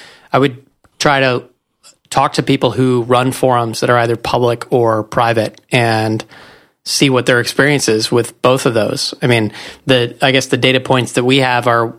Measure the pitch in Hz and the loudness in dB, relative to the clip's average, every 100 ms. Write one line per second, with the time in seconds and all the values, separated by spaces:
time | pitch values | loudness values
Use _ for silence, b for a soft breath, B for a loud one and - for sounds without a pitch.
0 | B B B 131 135 120 _ _ _ - | B B B 0 0 -2 _ _ _ -4
1 | 151 139 131 123 - _ _ _ - _ | 0 2 0 -2 -6 _ _ _ -20 _
2 | _ - 143 - 131 139 127 123 127 123 | _ -2 0 0 -2 0 0 0 0 0
3 | 117 123 127 127 131 120 117 110 127 123 | 0 0 0 0 0 0 -2 -2 0 2
4 | 117 113 - 123 120 120 - 131 113 110 | 0 -2 -2 -2 0 -2 -2 0 2 0
5 | 107 - 117 113 107 - _ 131 117 113 | -2 -2 0 0 -2 -6 _ -2 0 0
6 | 110 113 - B B B B B - - | -2 -4 -8 B B B B B -8 0
7 | 143 127 120 120 117 - 139 143 - 110 | 0 2 2 0 0 0 0 0 0 0
8 | - 120 113 - 123 131 139 113 104 - | 0 -2 -2 -2 0 2 0 0 -2 -4
9 | - - 135 117 107 B B B - 127 | -6 -4 0 0 0 B B B 0 0
10 | 120 - 139 131 - 131 127 131 127 131 | 0 -2 0 0 0 0 2 0 0 0
11 | 117 - 123 135 127 123 120 117 117 | 0 -2 0 2 2 0 2 0 0